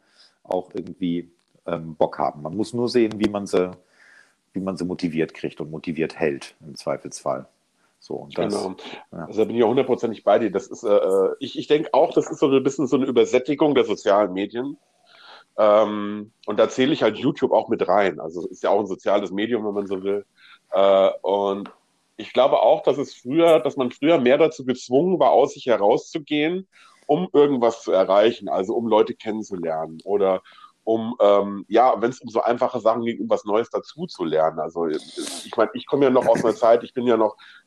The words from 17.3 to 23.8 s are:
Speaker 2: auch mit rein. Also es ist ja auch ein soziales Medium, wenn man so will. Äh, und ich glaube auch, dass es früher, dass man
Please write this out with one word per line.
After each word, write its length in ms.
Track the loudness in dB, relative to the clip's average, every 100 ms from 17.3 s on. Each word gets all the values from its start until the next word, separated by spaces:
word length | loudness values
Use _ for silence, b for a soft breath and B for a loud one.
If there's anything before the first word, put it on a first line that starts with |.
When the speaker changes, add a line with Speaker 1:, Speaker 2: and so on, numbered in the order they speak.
| -2 0
Speaker 2:
auch 160 | 0 0
mit 180 | -2 0
rein. 320 | 2 2 -2
Also 200 | -8 -10
es 60 | -10
ist 160 | -6
ja 80 | -2
auch 100 | 0
ein 60 | -2
soziales 440 | -6 -2 -2 -2
Medium, 360 | -4 -4 -4 -4
wenn 80 |
man 120 | -6 -6
so 160 | -6
will. 220 | -4 -6 -8 _ b b -6
Äh, 400 | 2 4 6 4 2
und 500 | -2 0 0 -2 -8 -18 _ _ _ -18
ich 160 | -4
glaube 280 | 2 4 4
auch, 220 | 4 4
dass 140 | 2 0
es 180 | -2
früher, 460 | -10 -4 2 6 4
dass 160 | 2
man 140 | -4